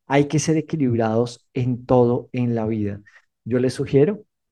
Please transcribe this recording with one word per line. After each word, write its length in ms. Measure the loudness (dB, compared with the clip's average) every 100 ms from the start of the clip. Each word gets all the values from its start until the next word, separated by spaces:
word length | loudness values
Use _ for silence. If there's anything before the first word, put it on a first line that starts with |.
| 0
Hay 200 | 0 2
que 120 | 0
ser 180 | 0 -2
equilibrados 920 | -2 -2 0 0 0 0 -2 -6 _ -4
en 280 | -4 -4 2
todo 420 | 4 4 0 -4
en 220 | -6 -4
la 140 | -2 -4
vida. 340 | -4 -6 -8 -16 _ _ _
Yo 140 | -4 -2
les 160 | -2
sugiero 480 | -4 0 4 2 0 -12 _ _